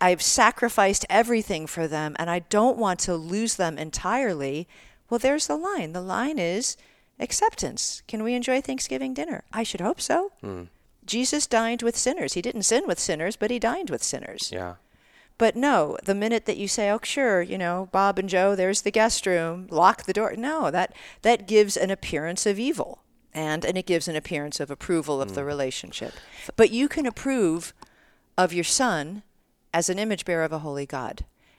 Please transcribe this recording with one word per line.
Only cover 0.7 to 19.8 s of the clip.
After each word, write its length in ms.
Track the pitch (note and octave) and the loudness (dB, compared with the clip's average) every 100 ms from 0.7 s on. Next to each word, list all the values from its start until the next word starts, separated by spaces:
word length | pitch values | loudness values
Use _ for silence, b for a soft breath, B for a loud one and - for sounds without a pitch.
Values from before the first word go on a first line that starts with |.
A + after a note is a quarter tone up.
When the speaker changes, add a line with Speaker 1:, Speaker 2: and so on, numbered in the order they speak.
| - G3 F#3+ - | 4 4 2 2
Speaker 1:
everything 580 | G3+ A#3 A3+ G#3 E3 D#3 | 4 4 2 0 -6 -6
for 200 | E3+ D#3+ | -4 -2
them, 300 | D#3 D3+ - | -2 -2 -4
and 100 | E3+ | -2
I 120 | F3 | -2
don't 360 | - G#3 B3 B3 | 2 4 4 4
want 220 | G3+ F3 | 0 0
to 140 | - | -2
lose 400 | E3+ E3 G3+ A3+ | -2 -2 -2 -2
them 240 | - E3+ C#3+ | 0 0 -2
entirely." 880 | D#3 - F3+ B3 A#3+ D#3 C#3 D3 F3 b b b - | -8 -6 -2 0 0 -2 -2 -4 -6 b b b -4
Well, 100 | A#3 | 0
there's 280 | C4 D4 - | 2 2 0
the 100 | D4+ | -2
line. 360 | F#4 F#4 D#3+ | -2 -4 -4
The 80 | F3 | -6
line 380 | F#3 F#3+ C#4 D4 | -4 -2 -2 -2
is 380 | E3+ G3 C4+ - b b b - | -2 -2 -4 -8 b b b -10
acceptance. 800 | B3 - A4 - C3+ G#3+ - - - | -4 0 0 0 -6 -4 -6 -8 -10
Can 140 | A3 | -4
we 100 | A3+ | -2
enjoy 260 | B3 B3 C4 | -2 0 0
Thanksgiving 500 | C#4 C4 - C4 C4 | 0 -6 -4 -4 -4
dinner? 320 | C4 E4 - - | -6 -6 -8 -8
I 100 | A3+ | -6
should 200 | A3+ F#3 | -4 -2
hope 180 | G3 F4+ | -2 -2
so. 320 | - E4+ G4 - | 0 0 0 -8
Speaker 2:
Mm. 260 | G2+ F2+ F2 _ _ _ | -10 -10 -12 _ _ _
Speaker 1:
Jesus 420 | - A#3 B3+ D4 - | -6 -2 0 0 2
dined 360 | A3+ A3+ A#3+ | 2 2 0
with 160 | A#3 - | -2 0
sinners. 340 | B3+ E4+ C#3 | -2 -2 -2
He 80 | F3 | -4
didn't 200 | A3+ A3 | -4 -2
sin 240 | - A#3+ F4+ | 2 2 2
with 120 | F3 | -2
sinners, 380 | - D#3 F3 - | -2 -2 -2 -2
but 140 | A3 | -2
he 80 | A#3+ | 0
dined 320 | A3+ E4+ D4 | -2 -2 -4
with 120 | B2+ | -4
sinners. 460 | - - - - - | -4 -6 -10 -10 -8
Speaker 2:
Yeah. 240 | F2+ F2+ F2 _ b b b b - | -6 -8 -10 _ b b b b 2
Speaker 1:
But 180 | A3+ | 2
no, 440 | A#3+ C#4+ G#3 D3+ - | 4 2 4 2 -2
the 100 | - | -2
minute 320 | G3+ A3 A3+ - | 0 2 0 0
that 100 | - | -4
you 100 | G3+ | -2
say, 220 | - G3+ | 0 0
"Oh, 100 | G#3+ | 0
sure, 400 | - C#4 B3 F#3+ | -2 0 2 2
you 160 | F3 F#3+ | 0 -2
know, 300 | F3 F3+ F#3+ | -2 -2 0
Bob 260 | F#3+ G3 G3 | 2 2 2
and 100 | F#3+ | 0
Joe, 260 | F#3 G3 | 4 4
there's 280 | G3 F#3 G#3 | 4 2 2
the 80 | G3+ | 0
guest 360 | G#3+ A3+ - F#3+ | 4 2 2 0
room, 400 | F3 E3 F3 F#3 | 0 0 -6 -2
lock 340 | E3 | 6